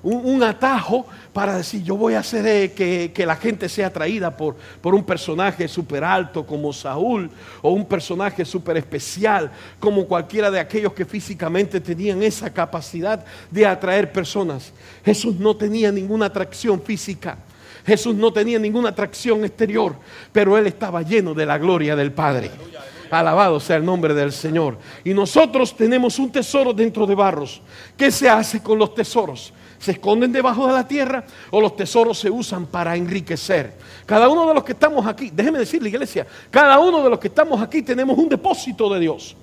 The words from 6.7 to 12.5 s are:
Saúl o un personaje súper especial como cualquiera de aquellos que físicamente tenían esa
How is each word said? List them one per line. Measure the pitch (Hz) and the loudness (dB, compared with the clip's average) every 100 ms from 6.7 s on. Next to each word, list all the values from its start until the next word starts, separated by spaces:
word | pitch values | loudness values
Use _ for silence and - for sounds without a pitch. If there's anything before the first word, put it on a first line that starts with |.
Saúl | 139 139 139 220 226 175 - - - | -6 -8 -4 -2 -2 -4 -12 -20 -4
o | 151 | 0
un | 190 202 | 0 0
personaje | 190 - 175 202 - | -4 -4 -4 -4 -4
súper | 165 185 175 160 | -6 -6 -2 -4
especial | 139 143 - 180 214 202 147 - - - | -4 -10 -10 -2 0 2 -2 -10 -20 -4
como | 208 202 | 0 0
cualquiera | 185 175 170 214 208 | 0 -2 -2 0 0
de | 190 | 0
aquellos | 160 220 202 | -2 -2 -2
que | 202 | -4
físicamente | 185 214 - 190 165 175 202 190 | -8 -8 -10 -8 -2 -2 0 -4
tenían | 180 165 202 185 | -6 -4 -4 0
esa | 214 208 214 | -2 -2 -8